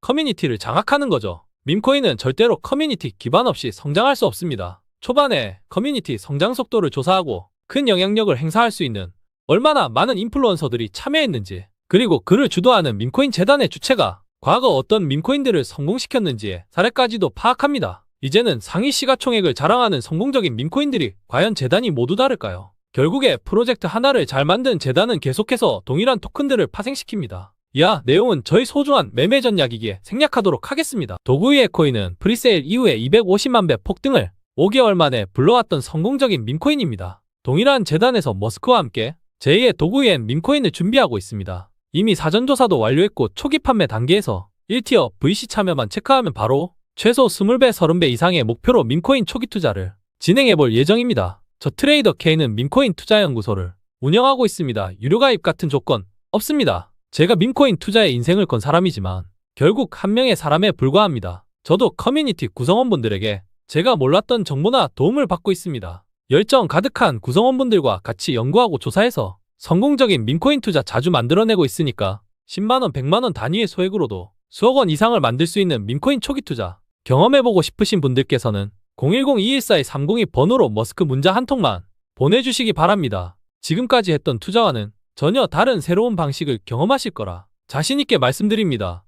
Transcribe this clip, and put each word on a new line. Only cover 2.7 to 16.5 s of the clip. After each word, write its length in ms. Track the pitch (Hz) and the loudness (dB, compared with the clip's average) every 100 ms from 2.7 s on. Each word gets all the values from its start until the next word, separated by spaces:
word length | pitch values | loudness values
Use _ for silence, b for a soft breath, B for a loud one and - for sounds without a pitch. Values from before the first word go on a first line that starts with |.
| 277 311 220 131 - | -4 -2 -4 -8 -10
기반 260 | 120 165 247 | 0 0 0
없이 260 | - 120 | -2 -8
성장할 440 | - 143 147 254 269 | -8 -4 0 0 2
수 100 | 202 | -2
없습니다. 560 | - 175 120 90 95 _ _ | -4 -8 -8 -10 -12 _ _
초반에 600 | - 254 285 175 107 92 _ | -2 0 2 0 -4 -10 _
커뮤니티 480 | - 262 269 - 117 | -4 -4 -4 -6 -10
성장 380 | - 143 190 254 | -6 -2 -2 -2
속도를 340 | 247 226 165 | -4 -2 -2
조사하고 600 | - 135 190 165 95 - _ _ | -4 0 0 0 -8 -10 _ _
큰 200 | 262 269 | -4 0
영향력을 480 | 185 190 214 208 127 | 0 0 0 0 -2
행사할 360 | 156 196 233 | -2 0 0
수 120 | - | 0
있는 280 | 151 104 87 - _ _ - | -6 -6 -10 -16 _ _ 0
얼마나 440 | 175 285 294 151 | 0 2 0 0
많은 280 | 117 214 214 | 0 -2 -2
인플루언서들이 720 | 220 277 247 180 139 120 110 | -4 -2 0 0 -4 -6 -8
참여했는지 800 | - - 311 285 135 95 92 95 _ _ | -10 -4 -2 -2 -4 -8 -14 -16 _ _
그리고 320 | 190 240 151 | 0 2 0
그를 280 | - 202 277 | 2 2 2
주도하는 480 | - 214 226 156 104 | 2 2 4 2 -4
밈코인 320 | 117 - 277 | -4 0 -2
재단의 400 | 214 196 285 226 | 0 2 2 2
주체가 520 | - - 247 117 87 _ _ | -4 -2 0 0 -4 _ _
과거 300 | - 202 247 | 0 2 4
어떤 380 | 143 - 214 165 | 2 2 0 0
밈코인들을 560 | 139 160 285 262 185 | -2 -2 -2 0 0
성공시켰는지의 1000 | 123 - 143 240 - 262 190 117 104 | -2 -6 -4 -4 -2 -2 -2 -4 -8